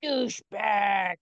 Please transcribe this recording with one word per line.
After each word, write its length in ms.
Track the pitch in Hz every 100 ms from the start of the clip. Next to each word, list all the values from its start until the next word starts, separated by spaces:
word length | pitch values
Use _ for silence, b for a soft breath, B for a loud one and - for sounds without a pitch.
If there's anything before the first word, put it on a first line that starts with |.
douchebag. 1160 | 302 269 247 - - 202 220 208 202 196 185 175